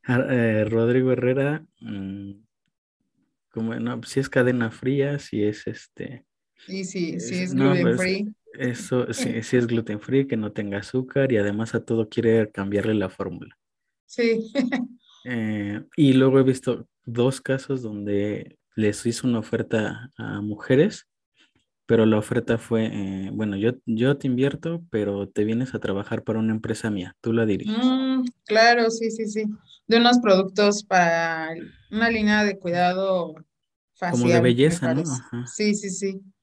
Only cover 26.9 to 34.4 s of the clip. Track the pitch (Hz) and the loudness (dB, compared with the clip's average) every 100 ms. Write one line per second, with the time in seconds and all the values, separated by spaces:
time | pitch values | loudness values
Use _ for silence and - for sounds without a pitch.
26.9 | 101 90 - 117 113 110 98 208 220 254 | -4 -8 -8 -2 0 2 0 -2 0 0
27.9 | 262 262 262 247 - - 214 233 240 226 | 0 0 -2 -2 -8 0 4 6 6 2
28.9 | 226 226 220 214 208 214 214 _ - _ | 0 -4 -4 -6 -4 -6 -8 _ -20 _
29.9 | 226 240 247 240 190 190 190 208 208 - | 4 6 4 6 4 4 2 2 2 0
30.9 | 185 175 165 165 165 160 165 170 - _ | 2 4 2 -2 -4 -6 -8 -12 -18 _
31.9 | 214 226 226 208 214 208 196 175 175 180 | 0 0 2 2 4 2 0 -2 2 2
32.9 | 185 190 185 165 156 - _ _ _ _ | 2 0 0 -2 -10 -20 _ _ _ _
33.9 | _ 180 123 120 - | _ -4 2 4 6